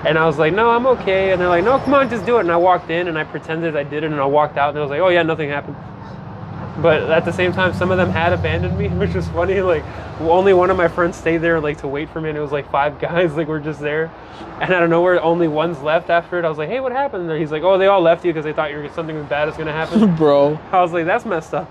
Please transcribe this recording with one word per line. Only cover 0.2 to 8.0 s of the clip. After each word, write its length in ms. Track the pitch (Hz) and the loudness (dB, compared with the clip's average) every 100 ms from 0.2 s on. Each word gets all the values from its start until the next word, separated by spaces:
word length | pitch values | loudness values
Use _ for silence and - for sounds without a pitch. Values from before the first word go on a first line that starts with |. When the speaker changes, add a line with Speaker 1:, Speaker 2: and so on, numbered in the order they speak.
| 160 | 2
Speaker 1:
was 120 | 147 | 2
like, 140 | 160 | 2
"No, 180 | 190 233 | 2 2
I'm 160 | 240 262 | 2 2
okay." 440 | 233 196 190 190 | 0 0 0 2
And 80 | 185 | 2
they're 80 | 180 | 2
like, 140 | 175 | 2
"No, 140 | 202 269 | 2 0
come 160 | - | 2
on, 140 | 285 254 | 2 2
just 160 | 233 175 | -2 0
do 120 | 233 | 0
it." 20 | |
And 100 | 170 | 2
I 60 | 170 | 2
walked 340 | 180 180 170 | 4 2 0
in 160 | 170 180 | -4 -2
and 100 | 160 | -4
I 40 | |
pretended 520 | 151 156 - 160 165 147 | -6 -8 -6 -4 -2 -4
I 80 | |
did 180 | 143 143 | -4 -4
it 80 | 156 | -4
and 100 | 147 | -2
I 40 | 139 | 2
walked 300 | 147 147 147 | 2 2 0
out. 140 | 143 | -2
And 80 | 147 | -2
I 40 | |
was 80 | 143 | -4
like, 100 | 143 | 0
"Oh, 80 | 185 | 2
yeah, 140 | 175 | 4
nothing 280 | 165 160 147 | 2 -2 -2
happened." 260 | 143 143 143 - - - - - - - - - - | -4 -8 -14 -14 -16 -16 -16 -14 -14 -14 -12 -12 0
But 240 | 165 156 113 | 2 2 2
at 140 | 160 175 | 0 0
the 60 | |
same 200 | 170 180 | -2 -2
time, 220 | 180 185 | 0 0
some 160 | - 180 | 0 0
of 80 | |
them 100 | 185 | 2